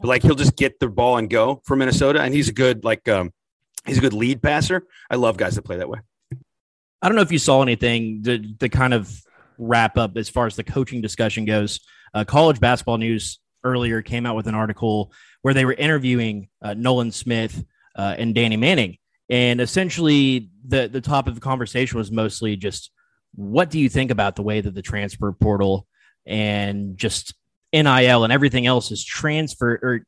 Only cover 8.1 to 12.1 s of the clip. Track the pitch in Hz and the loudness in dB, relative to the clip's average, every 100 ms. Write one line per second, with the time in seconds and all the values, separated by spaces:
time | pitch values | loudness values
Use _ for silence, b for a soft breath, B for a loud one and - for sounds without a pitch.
8.1 | 110 110 120 107 110 123 135 127 123 98 | -4 -2 -2 -4 -6 -2 2 2 2 -2
9.1 | - - b b - 117 117 113 - 110 | -12 -20 b b -10 0 2 4 2 -2
10.1 | 110 107 - 117 104 110 - 131 127 107 | -4 -6 -2 -2 -4 -6 -4 -4 -4 -6
11.1 | - 113 113 107 107 104 - b b b | -4 -2 -2 -2 0 -2 -6 b b b